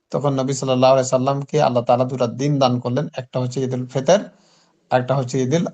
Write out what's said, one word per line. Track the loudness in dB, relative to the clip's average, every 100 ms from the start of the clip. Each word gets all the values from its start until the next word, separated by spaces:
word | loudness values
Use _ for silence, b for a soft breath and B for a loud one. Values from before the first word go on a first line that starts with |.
| _
তখন | -4 -2
নবী | -2 -2
সাল্লাল্লাহু | -4 -2 4 6
আলাইহি | 4 4
সাল্লামকে | 0 0 -2 -2 0
আল্লাহ | 2 0
তাআলা | 2 2
দুটা | 0 -2 -4
দিন | -2 -2 2
দান | 2 0
করলেন, | -2 -4 -4 -8
একটা | -8 -6
হচ্ছে | -4 -4
ঈদুল | -4 -4 -4
ফিতর, | -4 2 2 2 b b b b _ _
একটা | -2 0 -2
হচ্ছে | -2 -2
ঈদুল | 0 0 -2